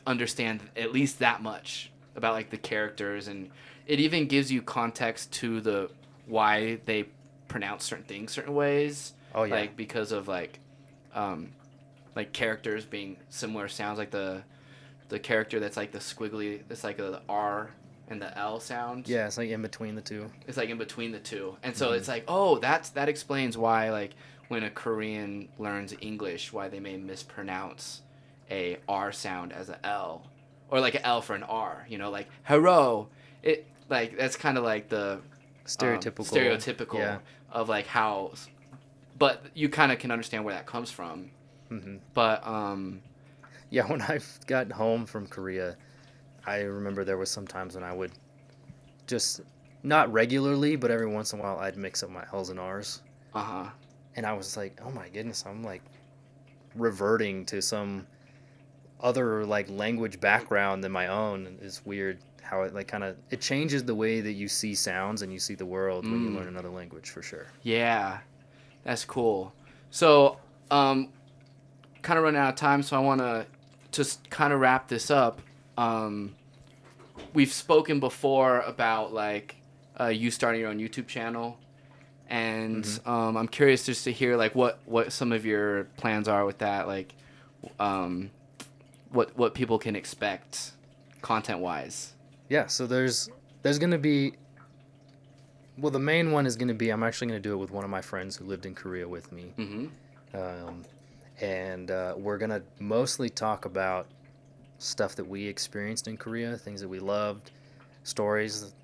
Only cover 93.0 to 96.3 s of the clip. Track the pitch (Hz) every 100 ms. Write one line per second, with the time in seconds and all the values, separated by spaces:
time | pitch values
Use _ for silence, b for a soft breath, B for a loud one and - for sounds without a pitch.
93 | 127 113 - - - - 139 143 175 170
94 | 151 143 139 - - - - - - -
95 | - - - - - - - - 147 135
96 | 139 165 165